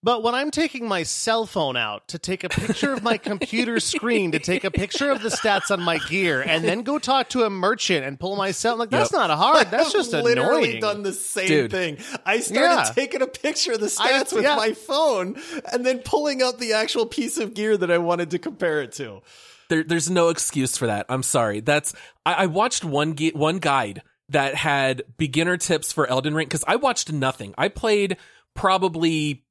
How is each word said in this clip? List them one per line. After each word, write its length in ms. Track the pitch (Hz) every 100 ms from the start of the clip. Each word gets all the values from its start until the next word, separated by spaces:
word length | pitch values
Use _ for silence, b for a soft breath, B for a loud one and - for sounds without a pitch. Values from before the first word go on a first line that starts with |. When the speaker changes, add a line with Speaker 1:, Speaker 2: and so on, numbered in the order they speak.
Speaker 1:
But 180 | 175 240
when 140 | 220 247
I'm 160 | 294
taking 340 | 302 320 262 233
my 180 | 190
cell 420 | 165 - - 226 220
phone 320 | 196 147 123
out 320 | 110 104 _
to 100 | 170
take 240 | - 185
a 60 | 180
picture 420 | - 220 208 285
of 120 | 262
my 140 | 214 220
Speaker 2:
<laughs> 120 | -
Speaker 1:
computer 500 | 202 - 226 240 226
screen, 540 | - - 226 226 185
to 60 | 156
take 260 | 147 - 196
a 60 |
picture 380 | - 208 - 285
of 100 | 262
the 80 | 214
stats 420 | - 220 196 -
on 100 | 196
my 160 | 175 160 139
gear, 320 | 175 180 135
and 240 | 139 160 165
then 180 | 196
go 160 | 240 294
talk 300 | - 269 -
to 140 | 254
a 60 | 226
merchant 560 | 196 185 220 - 175 135
and 140 | 139
pull 160 | 180 202
my 160 | 196
cell, 240 | 185 226 233
like, 140 | 233
that's 240 | 262 294
Speaker 2:
Yep. 60 | 370 202
Speaker 1:
not 80 | 151
hard. 340 | 214 311 202
That's 160 | 220 311
Speaker 3:
I've 60 |
Speaker 1:
just 180 | 415 -
Speaker 3:
literally 640 | 160 240 240 262 302 190 117
Speaker 1:
annoying. 40 |
Speaker 3:
done 220 | 214 208
the 100 | 202
same 340 | - - - 185
Speaker 2:
Dude. 240 | 151 120
Speaker 3:
thing. 260 | 196 175 147 B 277 -
I 160 | 220
started 200 | - 214 330 330 117
Speaker 1:
Yeah. 40 |
Speaker 3:
taking 280 | 120 277 285
a 60 | 254
picture 440 | - 294 302 -
of 60 | 226
the 160 | 202 -
Speaker 1:
I, 140 | 226
Speaker 3:
stats 220 | 269 269
with 100 | 220
Speaker 1:
yeah. 140 | 254 277
Speaker 3:
my 160 | 220
phone 640 | 214 - 277 311 220 185 269 339 320 -
and 140 | 247 247
then 140 | 254
pulling 420 | - 302 294 269
up 180 | 254 247
the 140 | 240
actual 320 | 214 220 - 226
piece 320 | - 233 -
of 160 | 214
gear 240 | - 214 202
that 120 | 175
I 60 | 175
wanted 340 | 170 175 175
to 80 | 170
compare 420 | 320 247 175 151
it 100 | 127
to. 280 | - 127 98 B B B B B
Speaker 2:
There, 140 | 160
there's 260 | 156 170 160
no 180 | 175 170
excuse 460 | 170 - 147 131 -
for 120 | 120
that. 180 | 104 -
I'm 160 | 131
sorry. 380 | 127 139 113 104
That's, 320 | 110 147 - - B B -
I, 80 |
I 120 | 170 190
watched 360 | 160 233 -
one 300 | 170 139 151
gu-, 180 | 151 160 156
one 240 | 151 180
guide 420 | 156 139 110 95 - _ _
that 220 | 143 139 143
had 460 | 156 143 135 127 - -
beginner 400 | 156 151 165 180
tips 340 | - 160 -
for 140 | - 135
Elden 280 | 127 139 151
Ring, 120 | 156
'cause 160 | 160 -
I 80 | 233
watched 360 | 277 240 -
nothing. 440 | 151 131 - 101 98
I 100 | 175
played 480 | - 226 208 196 185 B B B -
probably 800 | 196 190 185 160 165 160 151 139 _